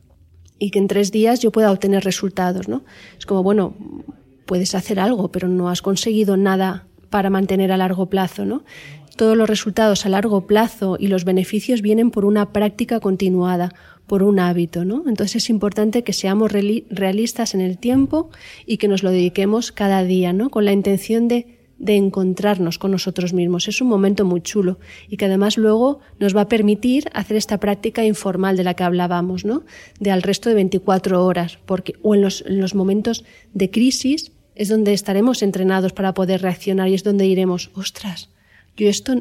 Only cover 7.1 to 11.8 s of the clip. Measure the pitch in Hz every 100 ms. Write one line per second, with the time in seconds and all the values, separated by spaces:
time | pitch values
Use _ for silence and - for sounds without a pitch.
7.1 | 208 196 190 196 190 190 190 185 185 185
8.1 | 196 185 - 196 262 - - - 147 -
9.1 | - 220 226 220 214 220 196 220 196 196
10.1 | 190 220 202 180 208 233 - 190 185 196
11.1 | 185 175 185 180 208 - 247